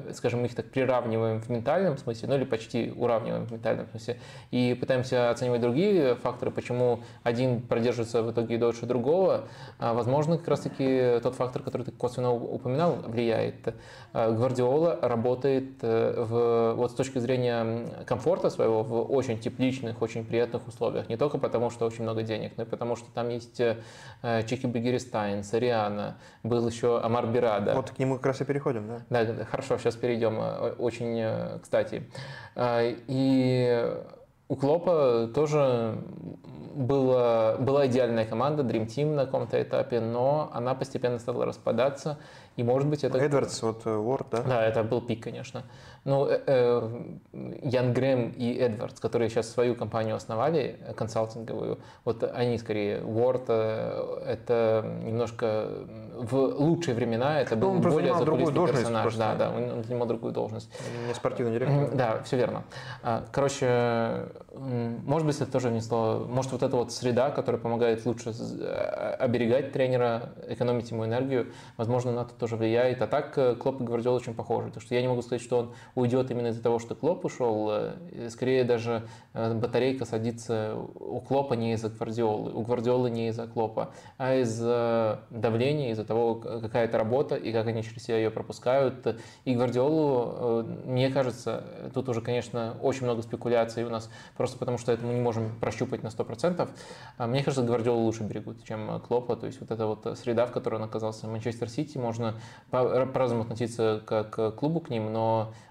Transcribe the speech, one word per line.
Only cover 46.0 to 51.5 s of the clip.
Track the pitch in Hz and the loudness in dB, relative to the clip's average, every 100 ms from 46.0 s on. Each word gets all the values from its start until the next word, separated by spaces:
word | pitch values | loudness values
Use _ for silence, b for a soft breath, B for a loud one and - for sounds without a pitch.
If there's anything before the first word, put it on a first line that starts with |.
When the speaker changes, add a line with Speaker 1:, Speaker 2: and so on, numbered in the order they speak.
Speaker 1:
Ну, | 143 139 139 | 0 2 4
э, | 127 - | 2 4
э, | 131 120 120 113 120 - - - - 123 - | 4 4 4 0 -6 -10 -14 -16 -12 -10 -8
Ян | - 123 123 | 0 2 2
Грэм | 123 135 127 117 | 2 2 2 0
и | - 120 | -2 -2
Эдвардс, | 123 123 104 - - | 2 0 0 -8 -4
которые | 110 117 113 | -2 2 2
щас | 113 110 | 0 0
свою | - 123 117 | 2 2 2
компанию | 110 113 110 110 | -2 -2 -2 -2
основали, | - 110 139 165 120 - - | -4 -2 2 2 0 -4 -10
э, | |
консалтинговую, | - 113 113 110 117 117 | -6 -4 -2 -2 -4 -8